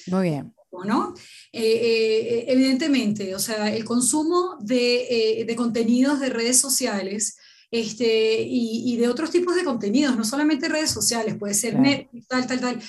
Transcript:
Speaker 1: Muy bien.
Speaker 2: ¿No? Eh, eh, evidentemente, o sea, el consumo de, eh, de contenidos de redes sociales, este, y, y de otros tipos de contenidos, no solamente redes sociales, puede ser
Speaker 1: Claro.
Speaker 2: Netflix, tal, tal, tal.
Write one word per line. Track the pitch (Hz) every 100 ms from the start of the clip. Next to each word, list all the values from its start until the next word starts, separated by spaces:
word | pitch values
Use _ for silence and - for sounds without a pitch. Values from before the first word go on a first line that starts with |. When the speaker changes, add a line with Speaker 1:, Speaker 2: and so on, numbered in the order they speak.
| -
Speaker 1:
Muy | 185 180
bien. | 143 151 _ _ 180
Speaker 2:
¿No? | 190 269 370 359 - - -
Eh, | 220
eh, | 226 226 233 226 220 220 226 233 262
evidentemente, | 262 262 262 320 262 208 208 190 190
o |
sea, | 233 214 208
el | 220 220
consumo | 240 254 302 311 349 359 311
de, | 208 247 240 247 247 233 220 226
eh, | 220
de | 240
contenidos | 240 226 226 247 269 285
de | 262
redes | 220 233 254
sociales, | 277 - 247 202 190 208 - - - - -
este, | 233 220 214 233 220 220 226
y, | 233 254 226 233 254
y | 233
de | 240
otros | 254 320
tipos | 349 349 349
de |
contenidos, | 339 233 202 247 285 220
no | 214
solamente | 285 302 302 330
redes | 311 311
sociales, | 220 214 233 220 214
puede | 202
ser | 202 233 220
Speaker 1:
Claro. | 277
Speaker 2:
Netflix, | 269 - 233 -
tal, | 254 247
tal, | 254
tal. | 247 220